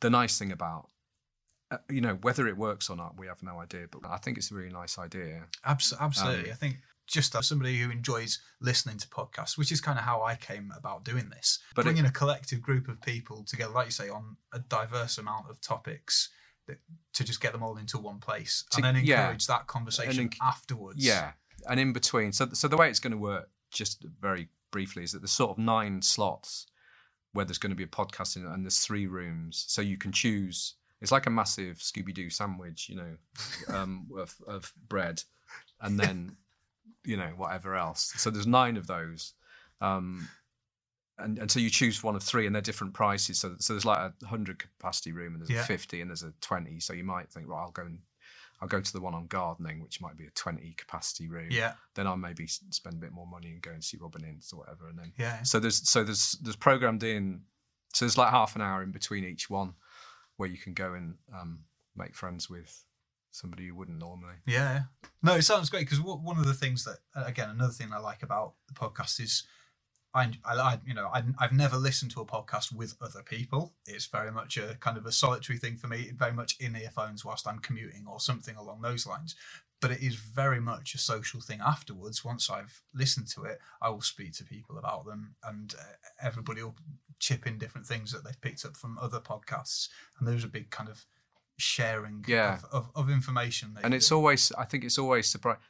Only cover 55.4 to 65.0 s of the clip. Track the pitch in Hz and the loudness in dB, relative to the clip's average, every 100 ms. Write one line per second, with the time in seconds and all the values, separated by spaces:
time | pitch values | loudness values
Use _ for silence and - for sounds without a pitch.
55.4 | 123 113 113 - - - 107 101 - - | 2 4 4 2 6 6 4 2 2 0
56.4 | 113 107 - 131 120 110 113 107 98 90 | -4 4 6 8 6 2 0 0 -2 -4
57.4 | - _ _ _ _ - 120 123 120 127 | -10 _ _ _ _ 2 4 8 8 8
58.4 | 110 - 104 95 95 101 - 101 92 85 | 6 2 0 0 -4 -6 -4 -4 -4 -6
59.4 | - 98 95 90 _ - - - _ - | -2 -2 -2 -6 _ -20 -20 -20 _ -6
60.4 | 95 90 - 85 95 90 85 85 _ 95 | -6 -6 -8 -6 -6 -6 -8 -10 _ -14
61.4 | 85 82 78 _ _ 98 90 - 92 87 | -12 -12 -16 _ _ -12 -12 -10 -10 -8
62.4 | - 87 82 - _ _ _ _ _ - | -10 -10 -16 -20 _ _ _ _ _ -14
63.4 | 90 87 90 87 87 82 85 90 87 87 | -12 -12 -12 -12 -10 -10 -12 -14 -16 -8
64.4 | 127 120 139 135 135 - | 0 2 2 0 -2 -8